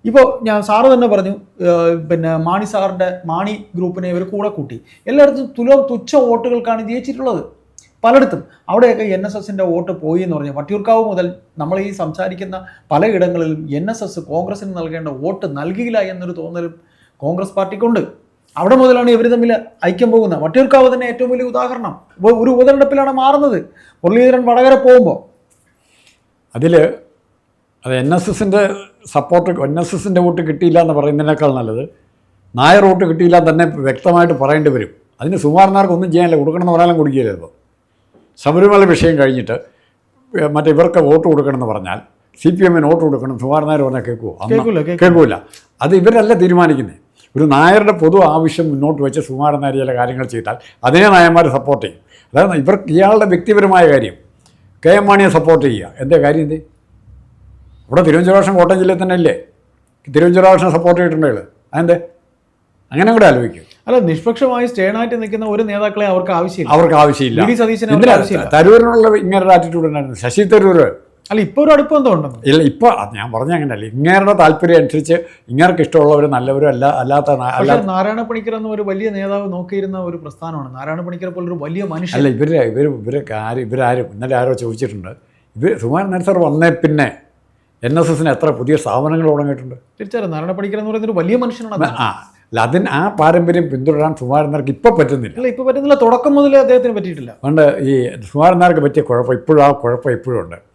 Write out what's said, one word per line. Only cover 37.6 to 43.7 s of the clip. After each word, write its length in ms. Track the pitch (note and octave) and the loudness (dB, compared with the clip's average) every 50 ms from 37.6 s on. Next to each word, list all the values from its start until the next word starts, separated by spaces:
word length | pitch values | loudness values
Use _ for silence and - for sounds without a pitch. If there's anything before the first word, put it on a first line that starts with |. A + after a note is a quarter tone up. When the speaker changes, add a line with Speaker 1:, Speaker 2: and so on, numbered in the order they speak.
| _ _ _ _ _ _ _ _ _ _ _ _ _ _ _ _ | _ _ _ _ _ _ _ _ _ _ _ _ _ _ _ _
Speaker 2:
ശബരിമല 420 | - C#3+ D#3+ F3 G3 G3+ G#3 G3+ G3 F3+ E3 | -2 0 2 4 4 6 6 6 6 4 4
വിഷയം 200 | - - E3 D#3+ D3 | 2 2 0 2 2
കഴിഞ്ഞിട്ട്, 360 | C#3 C3 B2+ B2+ G#2 - A#2 - - _ _ _ _ _ _ _ _ _ _ _ _ _ - F#3 | 2 0 0 -2 -6 -6 -8 -10 -10 _ _ _ _ _ _ _ _ _ _ _ _ _ -4 -4
ഏ, 80 | D#3 D3 D3 | -2 0 -2
മറ്റേ 160 | D3+ D3 D#3+ D3+ | 0 2 2 4
ഇവർക്ക് 260 | D#3 F3 E3+ E3+ F3+ D#3 C#3 | 4 2 2 2 2 4 4
വോട്ട് 180 | D3+ D#3+ E3 F3+ | 2 2 4 2
കൊടുക്കണമെന്ന് 400 | D#3 C#3+ C#3 C#3 C3+ B2 B2 A2 | 0 0 0 -2 -4 -4 -4 -6
പറഞ്ഞാൽ, 260 | G#2+ G#2 F#2+ F2+ F#2 - - _ _ _ _ _ _ _ | -6 -8 -8 -8 -10 -10 -12 _ _ _ _ _ _ _
സി 100 | - E3 F3 | -2 -2 2
പി 80 | F#3 F#3+ F3+ | 2 2 2
എമ്മിന് 180 | E3+ E3 D3 D3 | 4 2 2 2
വോട്ട് 120 | E3 E3 E3 | 2 2 0
കൊടുക്കണം, 300 | D3+ C#3 B2 B2 C3 C3 A#2 | -2 -2 -4 -6 -8 -8 -8
സുകുമാരൻ 240 | B2+ C3 D3 D#3 D3+ D3+ | -4 -2 -2 -2 0 0